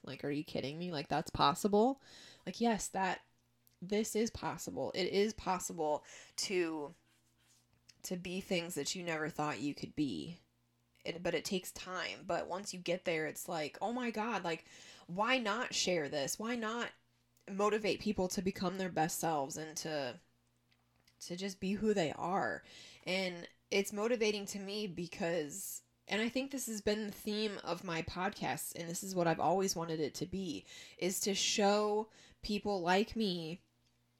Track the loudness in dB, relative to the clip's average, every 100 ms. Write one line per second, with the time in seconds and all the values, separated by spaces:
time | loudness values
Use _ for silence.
0 | -10 -4 -2 -2 -2 -2 -2 -4 -4 -4
1 | 0 0 0 4 4 6 6 6 6 4
2 | -6 -20 -20 -12 -8 0 2 2 -2 0
3 | 0 -2 -8 _ _ _ _ _ 0 2
4 | 2 2 0 -2 -6 -6 -6 -4 -2 0
5 | 2 4 2 2 0 0 -2 0 0 0
6 | -2 -20 -10 -6 0 2 2 -2 -6 -10
7 | _ _ _ _ _ _ _ _ -20 -14
8 | -6 -6 -4 -4 0 0 0 -2 -2 -2
9 | -2 -2 -2 0 -2 0 -2 -4 -4 -2
10 | -2 -2 -6 -10 _ _ _ _ _ _
11 | -8 -4 -2 0 0 -4 -4 -10 -6 -4
12 | -4 -6 -4 -2 -2 -6 -6 -6 -2 -2
13 | 0 -2 -2 -6 -4 -4 -4 -4 -4 -2
14 | -2 -2 -2 -2 -2 -2 -6 -20 -20 -18
15 | -4 0 4 4 4 0 0 2 2 2
16 | 2 0 0 -2 -2 -2 -2 -2 -4 -8
17 | _ _ _ _ -6 2 4 6 4 2
18 | 2 2 2 2 0 0 0 0 0 2
19 | 2 2 2 2 0 -4 -6 -6 -2 -2
20 | -2 -6 _ _ _ _ _ _ _ _
21 | _ -14 -10 -6 -6 -2 0 2 4 4
22 | 4 2 0 2 2 -2 -8 -18 -18 -10
23 | -2 0 0 -4 -10 -16 0 2 2 0
24 | 2 4 2 2 -4 -6 -6 -4 -4 -4
25 | -6 -2 0 2 0 -6 -8 -10 -14 _
26 | -4 0 0 0 -2 -4 -4 -2 0 0
27 | -2 -6 -4 0 0 -2 -4 -4 -2 -2
28 | -2 -2 -2 -2 -2 -2 -4 -6 -6 -6
29 | -2 2 4 4 4 4 2 0 -2 0
30 | 0 -2 -4 -4 -4 -6 -10 -16 -16 -4
31 | -2 0 0 2 2 6 6 6 4 2
32 | -2 -8 -20 -10 -2 -2 0 0 4 4
33 | 4 0 0 0 -4 -8 _ _ _ _
34 | _